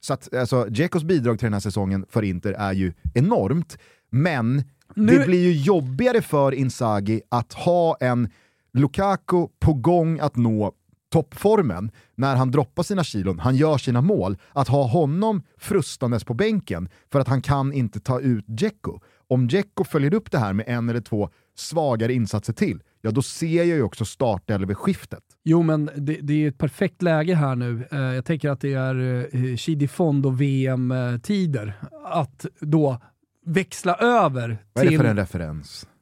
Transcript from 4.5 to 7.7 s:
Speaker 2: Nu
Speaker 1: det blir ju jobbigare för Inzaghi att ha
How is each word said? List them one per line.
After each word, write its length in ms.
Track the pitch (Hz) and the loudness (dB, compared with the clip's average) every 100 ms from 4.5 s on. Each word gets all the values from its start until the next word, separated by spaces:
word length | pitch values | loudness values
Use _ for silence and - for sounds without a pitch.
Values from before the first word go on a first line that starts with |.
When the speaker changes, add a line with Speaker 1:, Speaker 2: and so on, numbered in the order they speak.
| 135 135 _ _ | 0 -2 _ _
Speaker 2:
Nu 240 | - 214 - | 0 6 6
Speaker 1:
det 80 | 139 | 6
blir 160 | 180 | 4
ju 100 | 175 | 4
jobbigare 720 | 165 139 190 131 131 247 233 | 2 2 2 0 0 2 2
för 300 | - 151 139 | 0 2 2
Inzaghi 680 | 135 131 - 120 104 98 113 - | 2 -2 0 -2 0 0 -2 0
att 240 | 120 113 | -4 -4
ha 440 | - - | -4 0